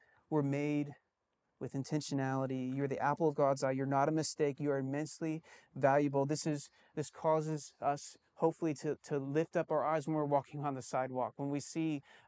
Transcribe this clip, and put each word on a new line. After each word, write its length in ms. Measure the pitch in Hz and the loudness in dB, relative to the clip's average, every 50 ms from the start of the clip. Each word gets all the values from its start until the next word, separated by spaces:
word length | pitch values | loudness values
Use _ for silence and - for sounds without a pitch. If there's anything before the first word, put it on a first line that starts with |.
| _ _ _ _ _ - | _ _ _ _ _ -2
were 140 | 156 151 139 | 0 2 2
made 480 | 139 139 143 147 147 147 147 147 147 - - _ _ _ _ _ _ _ _ _ _ _ - | 2 2 0 0 0 0 0 -2 -4 -8 -14 _ _ _ _ _ _ _ _ _ _ _ -10
with 140 | 135 123 | -8 -6
intentionality. 1000 | - 135 123 - 156 151 - - 147 135 135 135 135 135 135 131 131 131 127 127 131 | -4 -6 -4 -2 -4 -4 -2 -2 -2 0 0 0 0 0 -2 -2 -2 -4 -4 -4 -2
You're 120 | 139 143 | -2 -2
the 160 | 135 131 - | -2 -2 0
apple 260 | 127 143 147 - 165 151 | 0 0 2 2 2 2
of 60 | 143 | 4
God's 300 | 151 143 135 139 139 143 | 4 4 4 2 2 0
eye. 80 | 131 | 0
You're 120 | 135 135 135 | 0 0 0
not 240 | 135 139 139 143 156 | 2 2 4 4 4
a 40 | |
mistake. 480 | 156 160 147 - - - 151 143 139 - | 2 2 0 -2 0 0 0 0 0 0
You 100 | 143 147 | -2 -2
are 80 | 139 135 | 0 0
immensely 640 | 135 135 139 147 156 156 - - 165 160 156 160 - - - - - _ - | -2 -2 -4 -4 -4 -6 -6 -6 -4 -4 -4 -6 -8 -14 -20 -20 -20 _ -2
valuable. 500 | 135 143 135 139 147 147 143 139 139 139 | 2 4 6 6 6 4 4 2 2 2
This 220 | 143 156 - - | 2 0 0 0
is, 240 | 160 147 143 - - _ _ _ _ _ | 0 -2 -2 -4 -10 _ _ _ _ _
this 160 | 156 147 - | -6 -6 -6
causes 640 | - - - 160 156 156 156 156 156 143 - - - _ | -6 -2 2 2 2 2 2 0 -4 -4 -6 -10 -10 _
us, 340 | 113 143 143 151 - - - - _ _ _ | -2 -2 -2 -2 -4 -12 -16 -18 _ _ _
hopefully, 400 | - 160 165 160 - 170 160 143 | 2 2 2 2 2 0 -2 -2
to, 220 | - - 151 135 - - | -2 -2 -4 -4 -4 -6
to 140 | - 151 143 | -4 -4 -4
lift 380 | 135 139 139 156 165 - - | -2 0 0 0 0 2 0
up 140 | 170 151 - | -2 0 0
our 140 | 160 143 123 | 0 0 2
eyes 220 | 151 160 156 143 | 2 0 0 0
when 80 | 160 156 | 0 0
we're 100 | 151 147 | 0 2
walking 400 | 143 143 139 123 - - 147 143 | 2 2 2 2 -2 -6 -6 -4
on 100 | 143 135 | -4 -4
the 80 | 131 | -4
sidewalk, 520 | - - 151 127 131 131 127 127 120 113 - | -4 -2 -2 -2 -2 -2 -2 -2 -4 -4 -4
when 140 | - 139 143 | -6 -4 -4
we 100 | 143 143 | -4 -4
see 420 | - - - 165 160 156 151 139 - - - - - | -6 -6 -4 -2 -2 -2 -2 -4 -8 -12 -20 -20 -12